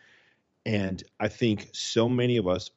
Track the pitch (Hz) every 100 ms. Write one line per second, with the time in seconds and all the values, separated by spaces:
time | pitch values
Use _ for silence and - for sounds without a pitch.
0 | - - _ _ _ _ 110 104 95 92
1 | - - 107 - 117 101 - - - 117
2 | 117 123 123 117 90 90 -